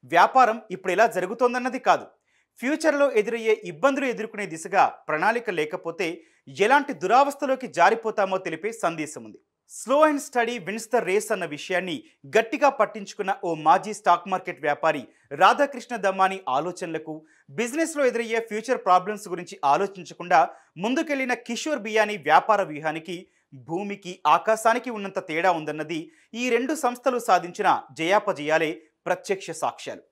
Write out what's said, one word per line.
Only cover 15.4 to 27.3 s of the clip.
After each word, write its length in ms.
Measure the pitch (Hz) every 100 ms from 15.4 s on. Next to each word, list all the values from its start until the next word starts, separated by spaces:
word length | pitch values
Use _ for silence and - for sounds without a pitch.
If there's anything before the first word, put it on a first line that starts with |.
రాధాకృష్ణ 540 | 185 240 277 269 - 240 190
దమ్మాని 320 | 190 190 190 190 131
ఆలోచనలకు, 580 | 165 175 175 160 156 156 _ _ _ 139
బిజినెస్లో 440 | 233 277 320 320 269
ఎదురయ్యే 300 | 226 226 226 226
ఫ్యూచర్ 300 | 208 226 247 202
ప్రాబ్లమ్స్ 400 | 180 180 208 202
గురించి 240 | 175 180 - 143
ఆలోచించకుండా 680 | 147 196 196 165 165 175 175 170 - _ - 202
ముందుకెళ్లిన 500 | 269 320 277 262 240 240
కిషోర్ 380 | 233 - 294 214
బియానీ 320 | 214 208 208 143
వ్యాపార 300 | 160 - 208 180
వ్యూహానికి 460 | 147 156 156 160 175 185 _ _ 135 123
భూమికి 460 | 165 202 202 170 180 151 165
ఆకాశానికి 540 | - 214 226 233 247 220
ఉన్నంత 220 | 196 190 180
తేడా 240 | 156 185 170
ఉందన్నది 420 | 151 151 151 165 165 _ _ 220
ఈ 80 | 247 240
రెండు 200 | 254 311 247
సంస్థలు 360 | 247 - 247 233